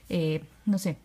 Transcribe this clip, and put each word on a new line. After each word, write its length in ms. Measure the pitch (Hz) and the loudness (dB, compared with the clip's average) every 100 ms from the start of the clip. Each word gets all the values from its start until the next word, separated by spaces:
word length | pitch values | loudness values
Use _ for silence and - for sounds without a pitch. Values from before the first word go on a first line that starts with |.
| - | -4
eh, 360 | 180 160 156 - - 214 | 0 0 0 -4 -6 0
no 120 | 196 | 0
sé, 200 | 190 139 | 0 -4